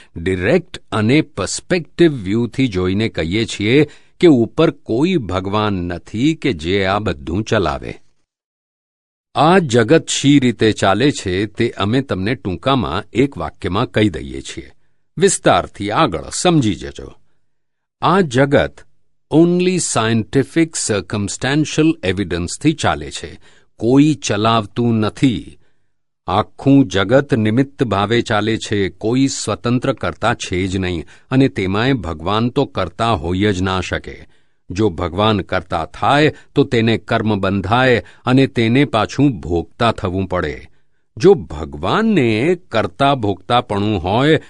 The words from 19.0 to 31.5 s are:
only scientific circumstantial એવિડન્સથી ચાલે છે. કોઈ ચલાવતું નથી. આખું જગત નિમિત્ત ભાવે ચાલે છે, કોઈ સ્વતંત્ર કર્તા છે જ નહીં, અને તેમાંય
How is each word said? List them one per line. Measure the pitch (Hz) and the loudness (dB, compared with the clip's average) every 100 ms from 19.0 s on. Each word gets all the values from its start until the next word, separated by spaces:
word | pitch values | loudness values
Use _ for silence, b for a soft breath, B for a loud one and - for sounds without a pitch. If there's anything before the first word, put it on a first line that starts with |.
| _ _ - | _ _ 0
only | 147 175 180 180 180 | 4 4 4 2 0
scientific | - 123 110 113 101 139 131 165 160 - - | -2 -2 0 0 0 -2 0 0 -2 -2 -4
circumstantial | 101 - 107 98 - 127 147 147 - 156 156 | -4 -4 -6 -6 -4 -2 0 0 0 0 0
એવિડન્સથી | 92 92 87 87 87 - 151 | -2 -2 -2 -4 -6 -2 -2
ચાલે | 156 101 76 69 | 0 -2 -2 -6
છે. | - 76 - b b b - | -12 -14 -18 b b b -4
કોઈ | 110 139 151 | 2 4 4
ચલાવતું | 143 - 104 113 113 101 - 120 | 2 -2 0 2 0 -2 -2 0
નથી. | 113 104 - 139 90 - - _ _ _ _ _ _ - | 0 -2 0 0 0 -8 -20 _ _ _ _ _ _ -2
આખું | 98 - - 139 139 135 | -2 -2 -2 4 4 4
જગત | 98 98 131 143 | 0 2 2 2
નિમિત્ત | 120 107 117 139 - | 0 0 0 -2 -2
ભાવે | 113 98 104 120 | -2 0 0 0
ચાલે | - 107 107 113 | 0 -2 0 -4
છે, | - 104 92 | -4 -2 -2
કોઈ | - 110 127 135 | -4 -2 0 0
સ્વતંત્ર | - - 101 120 123 135 | -2 -6 -4 -2 -2 -2
કર્તા | - - - 110 | -4 -6 -2 -2
છે | 117 - 90 95 | -2 -4 -4 -2
જ | 95 | -2
નહીં, | 92 82 - b b | -2 -4 -8 b b
અને | 131 | 2
તેમાંય | 135 | 2